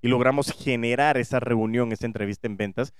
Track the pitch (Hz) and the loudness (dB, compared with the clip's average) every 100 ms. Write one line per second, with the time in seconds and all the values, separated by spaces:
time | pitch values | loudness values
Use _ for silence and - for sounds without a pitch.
0 | 120 123 123 139 - - - 123 117 123 | 0 4 4 2 0 -4 -2 -2 0 2
1 | 143 135 117 127 120 117 110 117 120 110 | 2 2 0 -2 0 0 2 0 0 -2
2 | 120 107 101 101 117 101 104 98 135 | -4 -4 -4 -4 -6 -4 -4 -4 -6